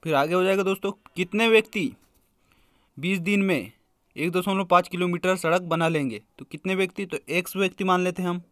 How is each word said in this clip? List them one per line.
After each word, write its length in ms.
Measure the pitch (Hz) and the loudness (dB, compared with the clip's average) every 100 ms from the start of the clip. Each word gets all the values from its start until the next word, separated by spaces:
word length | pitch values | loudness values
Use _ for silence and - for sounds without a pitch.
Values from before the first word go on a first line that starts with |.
फिर 120 | 165 | 0
आगे 200 | 147 151 | 2 2
हो 80 | 180 | 2
जाएगा 180 | 185 190 | 2 2
दोस्तों, 280 | 190 190 196 190 - - | 2 0 -4 -8 -14 -6
कितने 300 | 180 208 226 | -4 0 6
व्यक्ति 360 | 226 220 220 151 - _ _ _ _ _ _ _ _ _ - | 4 4 -4 -6 -6 _ _ _ _ _ _ _ _ _ -8
बीस 220 | 160 190 | -2 -2
दिन 220 | 170 202 | 0 2
में 300 | 196 160 98 _ _ _ _ - | 2 0 -4 _ _ _ _ -6
एक 160 | 160 | -2
दशमलव 320 | 180 180 190 185 | -2 0 -2 4
पाँच 220 | 180 180 | 2 2
किलोमीटर 480 | 175 180 175 180 185 | -4 -2 0 0 0
सड़क 260 | 165 175 | 2 0
बना 240 | 180 165 165 | 0 0 2
लेंगे, 340 | 160 139 104 _ - | 0 -2 -6 _ -20
तो 60 | |
कितने 300 | - 156 190 | -16 -10 -4
व्यक्ति, 320 | 185 185 - 196 | -2 -2 -4 -8
तो 120 | 156 - | -8 -4
एक्स 260 | 165 180 190 | -4 -4 -2
व्यक्ति 280 | 190 - | -4 -2
मान 160 | 190 180 | 0 2
लेते 220 | 180 175 | 0 -2
हैं 60 | 180 | -4
हम। 140 | 175 175 | -4 -8